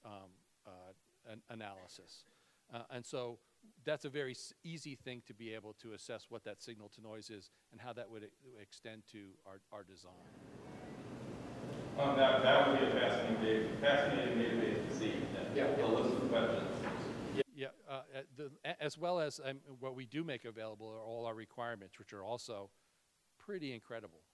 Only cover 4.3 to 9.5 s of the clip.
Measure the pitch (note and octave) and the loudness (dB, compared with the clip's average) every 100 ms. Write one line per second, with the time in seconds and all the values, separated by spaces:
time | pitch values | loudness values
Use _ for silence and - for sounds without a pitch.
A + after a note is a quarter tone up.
4.3 | B2 - - E3 E3 D3+ B2+ - B2 - | -6 -12 -14 -12 -10 -10 -12 -10 -12 -14
5.3 | G#2+ A2+ A2 G#2 G#2 A#2 G#2 - A2 - | -14 -10 -10 -12 -14 -14 -12 -10 -10 -10
6.3 | A2+ G#2+ G2+ - A2 G#2 - A2 A2 G2+ | -12 -10 -12 -14 -14 -16 -16 -14 -12 -12
7.3 | G#2+ F2+ _ _ A#2 A#2+ A#2 G#2 A2 G#2 | -14 -16 _ _ -14 -10 -10 -10 -12 -14
8.3 | _ C3+ A2+ G2+ - A2+ A2 - A2 G2 | _ -20 -20 -20 -16 -14 -14 -14 -14 -14
9.3 | F2 G2 | -18 -18